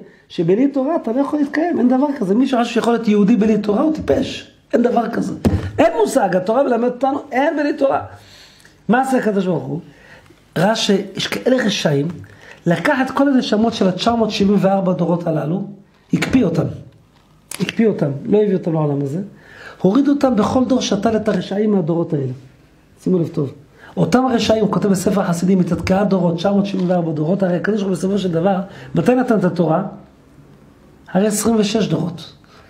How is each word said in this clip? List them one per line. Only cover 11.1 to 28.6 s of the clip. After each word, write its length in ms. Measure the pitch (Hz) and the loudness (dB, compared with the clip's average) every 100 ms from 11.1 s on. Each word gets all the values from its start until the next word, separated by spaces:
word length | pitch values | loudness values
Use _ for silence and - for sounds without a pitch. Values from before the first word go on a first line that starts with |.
| - - | -8 -6
כאלה 380 | - - 254 | -4 0 2
רשעים, 440 | 220 - 170 143 151 - - - - - 170 | 0 -2 0 0 -2 -6 -14 -20 -20 -6 -2
לקח 320 | 170 226 277 254 | 0 2 0 0
את 40 | |
כל 180 | - 277 | 0 2
הנשמות 460 | 262 - 208 233 | 2 2 2 0
של 140 | 226 196 | 2 0
התשע 260 | 180 - | 0 0
מאות 160 | 233 220 | 0 0
שבעים 280 | 208 202 208 | 2 2 4
וארבע 320 | 185 196 185 | 2 2 0
דורות 340 | 170 170 170 170 | 0 0 -2 -2
הללו, 360 | 151 143 185 202 - - _ _ | -2 -2 -4 -6 -12 -20 _ _
הקפיא 320 | 151 - 262 | -4 0 2
אותם. 220 | 202 160 123 - - - _ _ _ _ - - | 2 0 -2 -6 -16 -20 _ _ _ _ -14 -6
הקפיא 260 | 180 - 220 | -4 0 0
אותם, 240 | 185 147 135 | 2 -2 -4
לא 140 | - 202 | 0 2
הביא 160 | 208 | 2
אותם 180 | 185 175 | 0 -2
לעולם 300 | 160 151 143 | -2 0 -2
הזה, 180 | 139 160 202 - - - - - | -4 -6 -8 -14 -20 -20 -20 -2
הוריד 260 | 185 220 277 | 2 4 4
אותם 280 | 285 269 226 | 2 2 2
בכל 280 | 202 262 | 2 2
דור 160 | 254 254 | 2 0
שתל 360 | - - 233 220 | 0 0 0 0
את 120 | 214 | 0
הרשעים 440 | 180 180 196 214 | -2 -2 -2 0
מהדורות 400 | 202 160 170 165 | 2 0 -2 -2
האלה. 200 | 160 131 127 - _ _ _ _ _ | -2 -4 -8 -14 _ _ _ _ _
שימו 160 | - 185 | -2 0
לב 100 | 156 | 0
טוב. 240 | - 135 - - - - - | -4 -6 -8 -20 -20 -10 -4
אותם 300 | 165 247 262 | 2 2 2
הרשעים, 380 | 233 208 220 | 2 2 2
הוא 80 | 214 | 2
כותב 160 | 180 208 | 0 0
בספר 320 | 190 - 190 | 0 0 0
החסידים, 400 | 190 170 185 196 | 0 0 2 2
התעתקה 440 | 175 170 - 190 | 2 -2 0 2
דורות, 320 | 202 190 175 170 | 2 2 0 0
תשע 140 | 196 | 0
מאות 160 | 202 - | 0 0
שבעים 240 | 190 175 | -2 0
וארבע 220 | 180 160 | 0 0
דורות, 300 | 151 151 190 | -2 -2 0
הרי 140 | 190 175 | 0 -2
הקדוש 240 | 175 214 | -2 -2
ברוך 80 | 196 | -2
הוא 80 | 175 | -2
בסופו 220 | 190 202 | -2 -2
של 140 | 185 | -2
דבר, 280 | 165 180 185 | 0 0 0